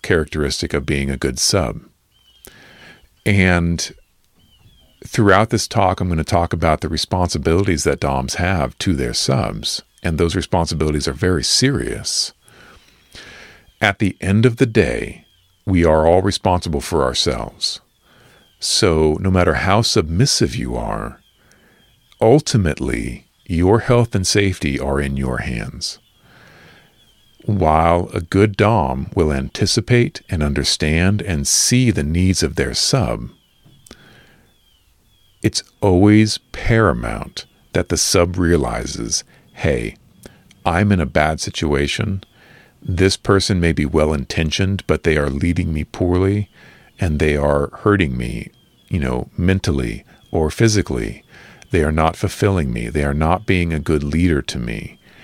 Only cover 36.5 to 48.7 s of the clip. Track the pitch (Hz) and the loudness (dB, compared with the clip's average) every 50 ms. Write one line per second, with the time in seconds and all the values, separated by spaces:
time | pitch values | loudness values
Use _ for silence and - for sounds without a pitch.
36.5 | - - - - 120 113 110 90 64 58 58 57 53 52 - - - - - _ | -12 -4 -2 0 2 4 4 2 2 0 -2 -6 -8 -8 -10 -12 -14 -14 -16 _
37.5 | _ _ _ _ - 90 90 - 87 80 - - - 92 87 90 87 92 87 82 | _ _ _ _ -4 -4 -2 -2 -2 -2 0 2 2 2 2 2 0 0 2 2
38.5 | 87 78 67 58 55 - - - - - 57 57 - - - _ _ _ _ _ | 2 2 2 -2 -4 -6 -8 -8 -8 -8 -8 -6 -6 -6 -8 _ _ _ _ _
39.5 | _ - - 80 69 60 55 53 - - _ _ _ _ - - - _ _ _ | _ -4 -2 0 0 -2 -4 -6 -10 -14 _ _ _ _ -20 -20 -20 _ _ _
40.5 | _ _ - 92 85 90 104 101 101 87 80 67 - 80 76 78 80 - - - | _ _ -4 0 2 2 4 4 2 2 0 0 2 2 2 2 0 -2 -6 -10
41.5 | - - 85 76 71 69 71 73 - - - - 95 95 - - _ _ - - | -6 -4 -2 0 0 0 0 -2 -2 -4 -4 -4 -4 -6 -8 -14 _ _ -20 -20
42.5 | - - - _ _ _ - - 90 85 95 98 - - - - 101 95 - - | -20 -20 -20 _ _ _ -8 -4 0 2 2 2 2 0 0 0 2 2 2 0
43.5 | 101 90 85 82 78 76 76 76 78 78 76 76 78 71 67 - - 85 80 78 | 0 0 2 2 0 0 0 0 2 2 2 2 0 -2 -4 -4 -4 -2 -2 -2
44.5 | - - 98 95 98 95 - - 78 76 - 82 78 73 73 69 67 71 82 87 | -2 -2 -2 -2 -2 -4 -2 -2 -2 0 0 0 0 0 0 -2 -2 -2 -2 -2
45.5 | 85 92 87 87 80 76 73 - - - 92 87 90 90 95 98 101 104 101 - | 0 0 -2 -2 -2 -4 -6 -6 -4 -2 0 0 2 2 2 2 0 0 -2 -6
46.5 | _ - - - - - _ _ _ - 101 85 76 73 78 76 73 71 73 73 | _ -20 -20 -20 -20 -20 _ _ _ -4 -2 -2 0 0 2 2 2 2 2 2
47.5 | 73 71 71 - - - - 104 101 98 82 69 64 62 60 58 60 58 - - | 2 0 0 -2 -6 -2 0 2 2 2 2 0 -2 -4 -6 -6 -6 -8 -10 -12
48.5 | - _ _ _ | -16 _ _ _